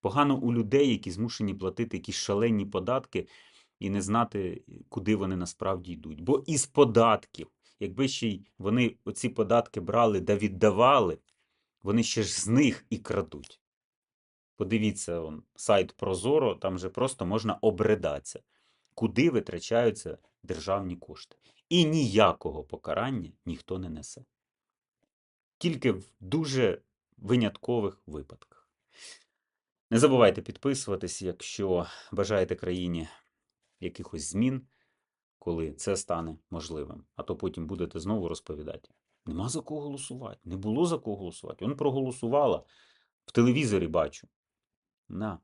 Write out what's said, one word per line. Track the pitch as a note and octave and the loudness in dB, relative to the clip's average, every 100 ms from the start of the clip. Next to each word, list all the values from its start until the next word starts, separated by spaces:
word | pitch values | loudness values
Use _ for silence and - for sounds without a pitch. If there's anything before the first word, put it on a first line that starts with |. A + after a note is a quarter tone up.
Погано | G2 B2 C#3+ C3+ | -2 2 2 2
у | A#2+ | 2
людей, | A#2+ G#2+ C3+ C#3+ | 0 2 4 4
які | G#2+ - | 2 -2
змушені | F2 A#2 - G#2 | -4 -4 -2 -4
платити | F#2+ F#2 F#2 A#2 G2 | -2 -6 -4 -4 -4
якісь | F#2 F#2 | -6 -6
шалені | - G2+ A#2 G#2+ G2 | 0 2 2 2 0
податки | G2 F#2 C3 - F#2 - - - _ _ _ | -4 -2 -2 -2 -6 -6 -14 -20 _ _ _
і | G2 | -4
не | G2+ | -2
знати, | G2 A2 A#2 G#2 F#2 - - - - | 0 0 0 -2 -4 -6 -14 -20 -10
куди | - G2 G#2+ | -6 0 2
вони | F#2+ F#2 | 2 -2
насправді | F2 - F#2+ F#2+ F2+ | -4 -4 -2 -2 -6
йдуть. | E2 D#2 D2+ | -12 -12 -8
Бо | B2+ C#3+ - | 0 0 2
із | D3+ - | -2 0
податків, | - C3+ A2+ A2+ G#2 - - - _ _ _ | 6 6 8 6 4 -2 -16 -16 _ _ _
якби | G2+ G2+ C3+ | -8 -2 -2
ще | - A#2 | 0 -2
й | G2 - _ | -4 -10 _
вони | F#2+ A#2 A#2+ - - | 0 2 2 -2 -12
оці | G2+ B2+ | -4 -4
податки | - G2+ A#2 A#2 - | -2 2 2 2 -6
брали | E2+ A2 A#2 G2+ | -2 2 4 2
да | F2 G2+ | 0 0
віддавали, | G#2 F#2 A2 G2 B2 C#3 F#2+ D#2 _ _ _ _ _ _ | 0 4 4 6 6 6 4 -2 _ _ _ _ _ _
вони | G2 A2 | -2 0
ще | A2+ - | 2 0
ж | F#2+ - | -2 -2
з | G#2 | 2
них | A#2 C#3+ - _ | 4 4 2 _
і | G#2+ | -8
крадуть. | - F2+ E2 D2 C#2 - _ _ _ _ _ _ _ _ _ _ | -4 -4 -4 -10 -18 -20 _ _ _ _ _ _ _ _ _ _
Подивіться, | G2 A2 G#2+ G2 - E2+ | 0 2 2 -2 -6 -6
он, | D#2+ D#2 - - | -6 -12 -16 -14
сайт | - G2+ F#2 | 4 4 4
Прозоро, | - G2 F#2 G#2+ D3+ B2+ F2+ | -4 -4 -2 2 2 2 0
там | F#2+ F#2 | -4 -4
же | F2+ | -6
просто | G2+ C3 - F2+ | -2 -4 -2 -2
можна | G#2+ A2 | -2 -2
обридатися, | F#2 A2 F#2 G#2 G#2 E2+ C#2+ - - _ _ _ _ _ | 2 2 2 2 2 0 -6 -10 -18 _ _ _ _ _
куди | - A2 F#2 E3 | -4 -2 2 2
витрачаються | A#2+ - F2 - A#2 A#2+ G#2 E2+ - _ _ | 2 -2 -8 0 2 2 0 -10 -14 _ _
державні | - F2+ G2 G2 F#2 F2 | -10 -8 -2 -2 -2 -10
кошти. | - - - _ _ _ _ | -12 -20 -20 _ _ _ _
І | E3+ D#3 | 4 4
ніякого | D#3+ B2+ G#2 F3+ - E2 D#2 | 4 2 6 6 4 -6 -10
покарання | - - - D#2 B2 B2+ E2+ - - | -12 -12 -6 -4 -2 -4 -8 -12 -10
ніхто | D#2+ - F#2+ | -10 -6 -8
не | F#2 | -8
несе. | D#2 G#2+ - A#2+ _ _ _ _ _ _ _ _ _ _ _ _ _ | -10 -14 -18 -20 _ _ _ _ _ _ _ _ _ _ _ _ _
Тільки | F3 C#3+ B2+ | -2 0 -2
в | F#2 - _ | -2 -6 _
дуже | F#2 D3 D#3 C3 A2+ E2+ _ _ _ _ | -4 -4 -2 0 0 0 _ _ _ _
виняткових | G2 B2 G#2+ - - A#2+ G2+ - - | 0 2 2 -2 -2 -2 -2 -6 -14
випадках. | D2+ C2+ - - _ _ _ _ _ - - _ _ _ _ _ _ _ | -14 -14 -20 -20 _ _ _ _ _ -20 -20 _ _ _ _ _ _ _
Не | A#2 | 6
забувайте | C#3 B2+ G#2+ F#2+ | 6 8 6 6
підписуватись, | - - C#3 C3+ - F#2+ F2+ - | -8 -6 -4 -4 -4 -4 -4 -6
якщо | F#2 F2 - - G2 F2+ E2 - - | -8 -8 -12 -4 0 0 0 -10 -8
бажаєте | - F#2+ G#2 F2+ - | -4 0 2 0 -2
країні | F#2 F2+ F2+ E2+ D#2+ - _ _ _ _ _ _ | -4 -4 -2 -4 -6 -14 _ _ _ _ _ _
якихось | F2+ - A2+ D#2+ - | -12 -10 -12 -10 -6
змін, | F#2 B2+ C3 - _ _ _ _ _ _ _ | 0 0 0 -10 _ _ _ _ _ _ _
коли | - E2 D#2+ | -6 -4 -4
це | C#2+ - F#2+ | -6 -4 -4
стане | - E2+ E2 D#2 _ | -2 -4 -6 -10 _
можливим. | E2+ D#2 D#2 C#2+ D#2 - - | -12 -10 -10 -10 -12 -20 -16
А | |
то | - - | -10 -6
потім | F#2 E2+ D#2+ | -6 -6 -8
будете | F#2 E2+ E2+ | -6 -6 -6
знову | F2 G#2+ E2+ | -4 -4 -4
розповідати: | D#2+ - D2+ D2+ - _ _ _ _ - | -8 -10 -12 -12 -14 _ _ _ _ -10
"Нема | D#2+ A2 | -6 -6
за | D3+ | -6
кого | - D3+ | -8 -10
голосувати, | C#3+ C#3 - B2+ B2 - | -8 -10 -12 -12 -14 -14
не | E2+ F#2+ | -12 -6
було | G2+ A#2 F3 | -2 0 2
за | E3 | 0
кого | - G2 | -4 -8
голосувати. | F#2 F2 - - G2+ | -8 -12 -16 -6 -6
Он | C#3 | 0
проголосувала, | C#3+ C3+ C3 B2+ A#2 C#3+ C#3 F2 - _ _ _ _ _ - | 0 0 -4 -4 0 2 2 2 -4 _ _ _ _ _ -2
в | |
телевізорі | - A#2 B2+ C3+ G2+ E2 | 4 4 4 2 0 2
бачу". | E2 D2 - - _ _ _ _ _ _ _ _ | 0 0 -4 -20 _ _ _ _ _ _ _ _
На. | F2+ G#2+ E2+ | -8 -8 -8